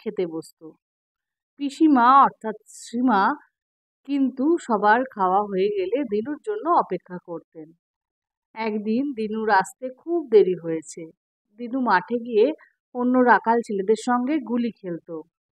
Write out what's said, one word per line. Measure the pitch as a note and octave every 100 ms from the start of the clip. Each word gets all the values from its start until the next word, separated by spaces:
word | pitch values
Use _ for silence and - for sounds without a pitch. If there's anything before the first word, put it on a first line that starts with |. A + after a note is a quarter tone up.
খেতে | A3+ G#3 F3
বসত। | D#3+ D#3 _ D#3+ E3 _ _ _ _ _ _ _ _
পিসিমা | C#4+ C#4 D#4+ C4 A#3 C4+
অর্থাৎ | A#3 - A3 G#3+ _
শ্রীমা | - - A#3 B3+ G3+ G#3 C#4+ _ _ _ _ _ _
কিন্তু | - C#4 C4 C4 C#4+ E4+
সবার | - G#3+ G#3 A3+ B3+
খাওয়া | G#3+ F#3 F#3+
হয়ে | G#3 F#3+ G3+
গেলে | G3+ F#3 B3
দিনুর | B3 G#3 A#3 D4 A3
জন্য | G#3 C#4+
অপেক্ষা | E4 G3+ F3+ - F3+
করতেন। | - E3 - E3 D#3 E3+ _ _ _ _ _ _ _
একদিন | A3 A3+ G#3+ G#3 A3+ C#4+
দিনুর | A3+ G#3+ A3 A3
আসতে | G3 F#3 - B3+ B3+
খুব | D#4+ E4+ C#4
দেরি | A3 F#3
হয়েছে। | F3 E3 D#3+ - - D#3+ _ _ _ _ G#3
দিনু | A#3+ C4
মাঠে | A#3+ F#3 - A#3+
গিয়ে | A#3+ A3 B3+ D#4+ - _ _
অন্য | B3 B3 B3+
রাখাল | B3 G3 A3+ A#3
ছেলেদের | A3+ G3+ F#3+ A3
সঙ্গে | - B3 B3 D#4
গুলি | A3 A#3+ A#3
খেলত। | - F#3 E3 - E3 - _ _